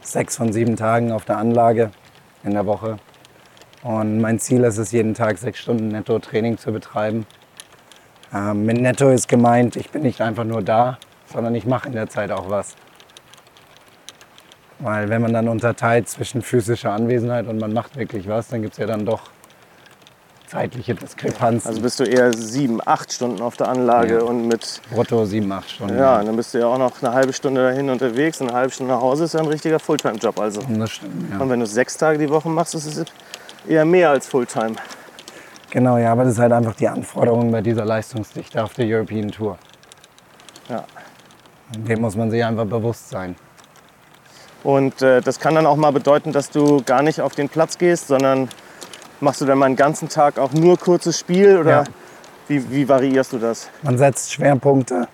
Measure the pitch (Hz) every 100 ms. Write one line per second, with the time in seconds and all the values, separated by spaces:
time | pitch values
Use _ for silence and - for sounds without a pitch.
0 | - - - - 117 107 117 110 110 117
1 | 117 113 - 104 113 117 117 117 113 -
2 | - - _ _ 101 101 98 101 113 107
3 | _ _ - _ _ _ - _ 123 110
4 | 110 107 110 113 - 127 120 107 107 117
5 | 110 104 113 101 127 - - 120 110 107
6 | 98 110 - 113 117 110 - 107 - 113
7 | 110 110 107 - _ _ - - _ -
8 | _ _ - 101 104 104 107 120 127 127
9 | 139 127 - 123 120 120 120 - 113 -
10 | 127 107 113 110 113 113 98 110 123 131
11 | - _ _ 131 117 117 107 127 - 120
12 | 110 - 101 101 92 101 - - - _
13 | - - _ - _ _ _ - _ _
14 | - - - - _ - _ _ 120 104
15 | 104 113 117 113 113 113 117 113 117 120
16 | 101 - - 120 - 123 101 117 117 101
17 | 117 123 117 120 113 110 110 110 110 135
18 | 110 113 92 110 113 120 107 - 104 110
19 | 107 110 - _ - _ _ _ - -
20 | - _ _ _ - 165 - 123 117 117
21 | 131 - - - 120 117 - 113 120 -
22 | 123 127 123 113 113 120 139 113 - 156
23 | - - 123 98 117 - 110 127 123 120
24 | 117 113 117 123 117 113 - - - 110
25 | 117 117 107 107 101 95 - - 107 117
26 | 135 120 104 113 117 120 117 127 127 -
27 | 131 123 131 131 147 131 127 131 139 123
28 | 131 117 156 - 131 123 131 - 127 127
29 | 127 143 165 160 160 151 160 156 - 151
30 | 143 110 110 - 107 104 131 110 110 -
31 | - 87 85 98 135 120 113 107 127 -
32 | 156 156 151 156 165 160 165 165 151 151
33 | 165 - - - - - - 160 156 180
34 | 170 139 - 139 123 - 110 113 - -
35 | - - - - - - - 131 127 120
36 | 117 117 127 113 120 120 113 107 107 -
37 | 123 - 123 117 120 113 107 113 107 110
38 | 110 120 104 - - 117 107 - 117 110
39 | 107 104 104 98 107 90 - - - -
40 | - _ _ - - - - 120 - -
41 | - - - - - _ _ 110 113 110
42 | 113 98 113 113 117 113 107 117 110 113
43 | - 101 92 87 _ _ - - _ _
44 | _ - _ - - - 147 139 135 -
45 | 131 127 131 123 143 156 156 143 151 139
46 | 135 147 160 139 139 156 147 147 120 127
47 | 147 156 139 - 143 151 160 - 175 170
48 | - 135 135 135 127 - - - - -
49 | - - 143 131 139 135 139 131 139 156
50 | 160 - 147 120 135 147 170 175 - 175
51 | 170 151 - 180 202 196 156 147 143 -
52 | - - - - - 143 117 135 131 135
53 | 135 131 131 127 117 110 - - 143 123
54 | 139 - - - 139 139 143 135 123 127
55 | 240